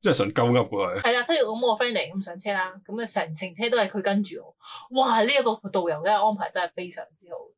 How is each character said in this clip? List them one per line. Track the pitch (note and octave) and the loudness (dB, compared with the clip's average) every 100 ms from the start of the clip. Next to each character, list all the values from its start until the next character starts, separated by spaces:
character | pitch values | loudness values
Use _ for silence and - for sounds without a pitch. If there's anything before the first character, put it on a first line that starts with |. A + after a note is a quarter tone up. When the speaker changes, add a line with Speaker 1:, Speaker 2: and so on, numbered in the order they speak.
Speaker 1:
真 | G3+ | 2
係 | - | 2
純 | G2+ | 2
鳩 | G#2+ A#2+ | 2 4
噏 | B2 A#2 | 4 2
㗎 | |
佢。 | G#2 F#2+ F#2+ | 0 0 0
Speaker 2:
係 | - - | 0 0
啊， | - | 2
跟 | E4 | 2
住 | A3 | 2
咁 | A3 B3 | 0 0
我 | G#3+ | 2
friend | B3 | 0
嚟， | G#3 C#3+ F#3+ | 0 -4 -6
咁 | F#3+ | -8
上 | F3 | -8
車 | G#3 | -4
啦， | G3 F#3 F#3 - | -2 -4 -8 -12
咁 | G#3+ | -8
啊 | A3+ | -4
成 | G#3 E3 D#3 | -2 -4 -6
程 | F#3 F3 | -10 -6
車 | A#3 | 0
都 | A#3+ | 0
係 | F#3+ | 0
佢 | G#3 | 0
跟 | G3 G3+ | 0 0
住 | G3 - | -2 -8
我。 | - _ - - - B3+ | -16 _ -20 -20 -4 0
哇！ | C4 A3+ | 4 4
呢 | A3 | 4
一 | C#4 | 4
個 | A#3+ G#3+ G3 | 2 -2 -2
導 | G3 E3+ | -2 0
遊 | D3+ | 0
嘅 | F3 | 2
安 | G#3 G#3+ G3+ | 4 4 0
排 | - | -4
真 | F#3 | -4
係 | F3 | -4
非 | - F3 | -6 -10
常 | E3+ - _ | -12 -16 _
之 | F3 | -16
好。 | E3 D3 | -16 -16